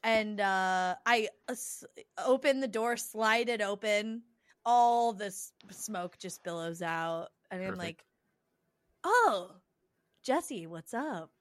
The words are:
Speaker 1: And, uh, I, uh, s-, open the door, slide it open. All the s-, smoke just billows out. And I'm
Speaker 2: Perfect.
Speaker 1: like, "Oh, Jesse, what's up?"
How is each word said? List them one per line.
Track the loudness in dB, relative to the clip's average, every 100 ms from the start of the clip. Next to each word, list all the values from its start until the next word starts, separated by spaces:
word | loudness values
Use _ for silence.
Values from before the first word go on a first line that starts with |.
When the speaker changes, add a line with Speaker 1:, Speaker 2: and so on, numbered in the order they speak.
Speaker 1:
And, | 2 2 0 0
uh, | 0 2 2 2 0 -2 2
I, | 2 0 _ -10
uh, |
s-, | -8 -8 -12 -16 -20 -18 -4
open | 2 4 4 2
the | 0
door, | 0 -2 -2
slide | -6 0 2 2 2
it | 0
open. | -2 -2 2 2 0 -8 _ _ _ _ 4
All | 6 6 6 2
the | -2 -8
s-, | -10 -14 _ -20
smoke | -14 -8 -6 -8 _
just | -14 -10
billows | -8 -6 -6 -4
out. | -4 -2 -2 -4 -8 _ _
And | -8
I'm | -6 -6
Speaker 2:
Perfect. |
Speaker 1:
like, | -8 -10 _ _ _ _ _ _ _ _ _ _ 2
"Oh, | 6 6 2 -4 -16 _ _ _ _ _ _
Jesse, | -2 0 0 -10 -10
what's | -12 -8
up?" | -6 -6 -8 -12 _